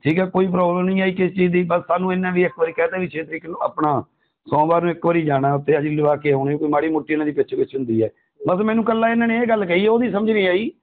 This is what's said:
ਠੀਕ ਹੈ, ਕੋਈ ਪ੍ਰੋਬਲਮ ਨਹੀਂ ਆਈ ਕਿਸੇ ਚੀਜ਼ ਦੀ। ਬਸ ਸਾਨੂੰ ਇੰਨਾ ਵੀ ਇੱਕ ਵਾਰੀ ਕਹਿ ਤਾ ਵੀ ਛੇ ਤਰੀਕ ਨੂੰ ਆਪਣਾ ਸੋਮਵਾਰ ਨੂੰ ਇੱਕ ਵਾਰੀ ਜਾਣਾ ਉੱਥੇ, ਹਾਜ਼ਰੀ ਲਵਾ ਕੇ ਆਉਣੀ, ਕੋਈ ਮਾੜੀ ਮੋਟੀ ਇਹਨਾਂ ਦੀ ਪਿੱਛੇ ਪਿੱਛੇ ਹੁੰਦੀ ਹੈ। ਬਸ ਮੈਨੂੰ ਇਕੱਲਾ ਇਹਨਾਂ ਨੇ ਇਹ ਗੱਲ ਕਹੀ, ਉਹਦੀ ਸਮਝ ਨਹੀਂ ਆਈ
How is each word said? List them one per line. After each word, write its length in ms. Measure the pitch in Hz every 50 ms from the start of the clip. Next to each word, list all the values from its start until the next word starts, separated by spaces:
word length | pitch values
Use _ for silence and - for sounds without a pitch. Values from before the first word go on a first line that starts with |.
| _
ਠੀਕ 140 | 143 160 175
ਹੈ, 80 | 185
ਕੋਈ 200 | 185 - 185 190
ਪ੍ਰੋਬਲਮ 380 | 190 175 180 180 175 175 180 180
ਨਹੀਂ 180 | 185 190 190 190
ਆਈ 100 | 190 185
ਕਿਸੇ 220 | 185 185 175 175
ਚੀਜ਼ 180 | 190 180 180 170
ਦੀ। 120 | 180 180
ਬਸ 180 | 170 170 175 170 -
ਸਾਨੂੰ 240 | 165 180 185 185 185
ਇੰਨਾ 180 | 180 185 185
ਵੀ 140 | 180 180 180
ਇੱਕ 100 | 170 - -
ਵਾਰੀ 140 | 165 165 165
ਕਹਿ 160 | 160 165 165
ਤਾ 80 | -
ਵੀ 120 | 185 185 170
ਛੇ 140 | - 151 160
ਤਰੀਕ 240 | 151 156 160 -
ਨੂੰ 160 | 160 175 - -
ਆਪਣਾ 400 | - - - 156 151 143 123 92 _ _ _ _ _ _ _ _ -
ਸੋਮਵਾਰ 340 | - 147 151 160 170 170 170
ਨੂੰ 80 | 175
ਇੱਕ 160 | 170 170 -
ਵਾਰੀ 160 | 170 170 170 165
ਜਾਣਾ 320 | 151 143 135 135 139 143
ਉੱਥੇ, 200 | 143 143 - 151
ਹਾਜ਼ਰੀ 220 | 151 143 151 151
ਲਵਾ 200 | 151 151 147 147
ਕੇ 160 | 139 147 151 139
ਆਉਣੀ, 260 | 135 135 139 147 147
ਕੋਈ 100 | 156 147
ਮਾੜੀ 200 | 147 147 151 160
ਮੋਟੀ 240 | 160 156 135 - 156
ਇਹਨਾਂ 140 | 151 151
ਦੀ 60 | 151 147
ਪਿੱਛੇ 240 | 147 135 - 131
ਪਿੱਛੇ 220 | 127 135 - - 135
ਹੁੰਦੀ 240 | 131 120 113 110 110
ਹੈ। 60 | 107 - _ _ _ _ _ - -
ਬਸ 120 | 180 185
ਮੈਨੂੰ 240 | 214 220 220 226 220
ਇਕੱਲਾ 240 | 233 226 226 226 226
ਇਹਨਾਂ 200 | 226 233 233 233
ਨੇ 80 | 226
ਇਹ 100 | 226 240
ਗੱਲ 180 | 226 226 220 202
ਕਹੀ, 220 | 170 170 180 202
ਉਹਦੀ 240 | 214 220 233 247 233
ਸਮਝ 200 | 175 196 214 214
ਨਹੀਂ 180 | 220 214 190 185
ਆਈ 220 | 175 185 220 285 - _